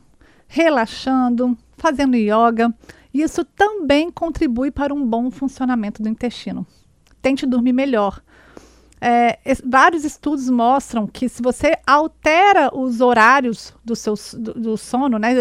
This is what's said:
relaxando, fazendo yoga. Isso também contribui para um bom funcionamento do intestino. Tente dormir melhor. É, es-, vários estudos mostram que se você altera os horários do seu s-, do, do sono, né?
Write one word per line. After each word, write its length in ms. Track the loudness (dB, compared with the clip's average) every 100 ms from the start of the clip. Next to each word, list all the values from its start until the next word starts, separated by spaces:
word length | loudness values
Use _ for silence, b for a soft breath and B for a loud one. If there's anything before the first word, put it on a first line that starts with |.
| -8 _ b b b
relaxando, 1120 | 0 2 2 -2 -6 -2 0 0 0 -2 -4 _ -4
fazendo 380 | -4 0 0 2
yoga. 560 | 2 2 2 2 0 -2 B B B
Isso 320 | -2 -2 -2
também 640 | -6 _ 0 0 0 2 0
contribui 600 | -4 -6 -2 -2 -2 -4
para 220 | -2 -4
um 140 | -2 -2
bom 240 | -2 -4
funcionamento 720 | -4 -8 -4 -4 -2 -4 -6
do 60 | -6
intestino. 580 | -4 -6 -8 -10 -10 -12 b b _ _ _
Tente 260 | -2 -2 -2
dormir 260 | 0 0
melhor. 480 | 0 0 0 -2 -4 B B B B B B B _
É, 380 | 0 2 2 0
es-, 180 | -4 -4
vários 400 | 0 4 4 2
estudos 460 | -6 -6 -6 -4 -2
mostram 560 | 0 2 0 -2 -6 -6
que 220 | -6 -8
se 140 | -4
você 340 | -4 0 0 0 2
altera 840 | 2 2 -2 0 4 4 4 2
os 280 | 0 -4 2
horários 760 | 4 6 6 6 2 -6 -12 -18
do 120 | -8 -6
seu 180 | -4
s-, 240 | -6 -8 -12
do, 160 | -10
do 220 | -8 -6 -6
sono, 420 | -4 -2 0 0
né? 160 | 0 2